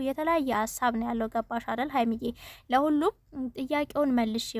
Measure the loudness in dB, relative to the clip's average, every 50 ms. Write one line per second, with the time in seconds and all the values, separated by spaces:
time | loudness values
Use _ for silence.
0 | -2 -2 -2 0 2 2 2 2 2 2 2 0 0 -2 -2 0 0 0 0 0
1 | -2 -2 -2 -2 -2 -2 -2 -4 -4 -2 -4 -6 -4 -4 -4 -2 -2 0 2 2
2 | 2 2 0 -2 -2 -4 -4 -6 -12 -20 -20 -16 _ 2 2 4 4 4 2 4
3 | 2 0 0 _ _ _ -10 -8 -8 -8 -6 -6 -6 -2 -2 -2 -2 -2 0 0
4 | 2 2 4 2 2 2 0 -4 -6 -4 -4